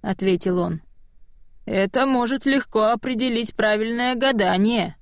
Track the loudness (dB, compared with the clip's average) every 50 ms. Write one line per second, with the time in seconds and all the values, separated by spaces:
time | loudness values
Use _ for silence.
0 | -4 -4 -4 0 0 0 0 2 0 0 0 0 0 -2 -4 -8 -10 -16 -20 -20
1 | -20 -20 _ -20 -20 -20 -20 -20 -20 -20 -20 -16 -10 -4 0 0 0 0 0 0
2 | 0 2 2 0 0 0 -2 -2 0 2 2 2 0 0 0 2 2 2 2 0
3 | -2 -4 -2 -2 -2 0 0 -2 -4 -4 -4 0 2 2 2 2 0 -2 -2 -2
4 | -2 -2 0 0 0 0 2 2 2 2 2 2 2 2 2 0 -2 -4 -6 -14